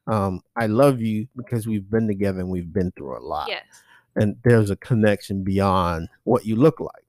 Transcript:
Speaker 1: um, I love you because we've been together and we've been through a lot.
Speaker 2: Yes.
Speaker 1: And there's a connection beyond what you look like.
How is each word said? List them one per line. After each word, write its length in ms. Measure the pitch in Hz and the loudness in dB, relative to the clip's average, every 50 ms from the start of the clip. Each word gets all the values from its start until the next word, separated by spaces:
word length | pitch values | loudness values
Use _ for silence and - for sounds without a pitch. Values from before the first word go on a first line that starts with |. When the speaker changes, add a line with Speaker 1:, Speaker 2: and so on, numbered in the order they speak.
| _ | _
Speaker 1:
um, 360 | - 110 104 98 98 92 87 - _ _ | -2 0 0 0 0 -2 -6 -10 _ _
I 120 | 117 117 | -4 -2
love 340 | 107 107 117 139 143 135 120 | 0 4 4 4 4 4 2
you 260 | 113 110 107 107 110 - _ | -2 -2 -2 -4 -6 -8 _
because 320 | 127 120 - 123 113 107 | -16 -10 -6 -6 -6 -4
we've 220 | 113 110 104 95 98 | -4 -4 -4 -4 -2
been 160 | 110 113 113 | -2 0 0
together 340 | 107 101 95 101 98 92 92 | 0 -2 -2 -2 -2 -2 -4
and 100 | 90 92 | -4 -4
we've 200 | 92 90 87 85 | -4 -6 -6 -4
been 200 | 85 104 90 90 | -2 -2 -2 -2
through 260 | - - 69 67 64 | -4 -8 -12 -12 -12
a 80 | 58 62 | -12 -10
lot. 240 | 73 78 76 - - | -8 -8 -6 -6 -8
Speaker 2:
Yes. 160 | 190 - - _ _ - _ _ _ _ _ _ _ | -10 -12 -12 _ _ -20 _ _ _ _ _ _ _
Speaker 1:
And 200 | - 110 104 - - - | -2 -2 -2 -2 0 4
there's 240 | 123 120 113 104 98 | 4 6 6 4 2
a 80 | 95 | -2
connection 680 | - - - 123 107 107 107 101 - - - 101 98 95 | -6 -2 -2 0 4 4 4 2 0 -2 -6 -6 -4 -4
beyond 680 | 98 95 98 98 98 92 95 90 87 85 80 85 - - _ _ | -2 0 2 2 2 2 2 2 0 -2 -4 -6 -10 -14 _ _
what 200 | 101 120 120 - | 0 0 0 0
you 120 | 110 110 | -2 0
look 220 | 110 135 160 156 - | 4 4 4 4 2
like. 260 | 82 - - - _ | -6 -12 -12 -16 _